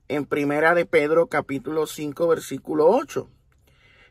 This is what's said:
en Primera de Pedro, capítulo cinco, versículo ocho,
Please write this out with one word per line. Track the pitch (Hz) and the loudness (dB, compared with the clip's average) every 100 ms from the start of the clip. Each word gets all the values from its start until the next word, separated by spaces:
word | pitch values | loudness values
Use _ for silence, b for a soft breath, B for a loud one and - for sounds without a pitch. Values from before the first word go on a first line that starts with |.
| - | -8
en | 147 135 | -6 -4
Primera | 151 143 147 160 | -2 0 2 2
de | 175 170 | 2 2
Pedro, | 165 147 165 165 | 2 2 2 2
capítulo | 151 143 139 143 156 151 | -2 -4 -6 -6 -4 -4
cinco, | - 147 143 170 | -6 -10 -2 0
versículo | 160 - 135 - 156 156 | 0 -4 -12 -6 2 4
ocho, | 240 302 - - _ _ _ b b b b b | 4 0 -8 -10 _ _ _ b b b b b